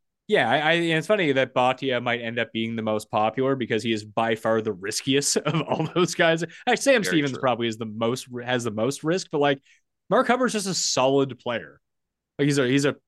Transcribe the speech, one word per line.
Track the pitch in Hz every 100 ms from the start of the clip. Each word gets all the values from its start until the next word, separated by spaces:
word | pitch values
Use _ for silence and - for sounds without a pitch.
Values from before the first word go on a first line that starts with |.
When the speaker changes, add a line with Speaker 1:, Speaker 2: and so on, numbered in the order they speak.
| _ _ -
Speaker 1:
Yeah, | 196 117
I, | 143
I, | 151
and | 170 170 160
it's | 156
funny | 208 156
that | 135 131
Bhatia | 131 127 131 135 123
might | 123 120
end | 117 120
up | 113
being | 113 113 113
the |
most | 110 107 -
popular | 110 110 131 131 135
because | 110 110
he | 117
is | 110
by | 107 113 113
far | 110 113 113
the | 110
riskiest | 90 98 - 135 135 139 -
<laughs> | 151
of | 160
all | - - 156
those | 170 170
guys. | - 165 165
Actually, | 170 - 247 233
Sam | 277 247
Speaker 2:
Very | 185
Speaker 1:
Stevens | 170 143
Speaker 2:
true. | 123
Speaker 1:
probably | 131 117 117
is | 110
the | 113
most, | 107 113 127 - 120
has | 120 127
the | 117
most | 107 120 139
risk, | 156 180 -
but, | 151
like, | 143 139 _ _ _ _ -
Mark | 214 247
Hubbard's | 247 247
just | 214 190
a |
solid | 170 - 135 131 139 139 117
player. | 123 113 73 - _ _ _ _ _ -
Like, | 143
he's | 139
a, | 127
he's | 139
a | 143 135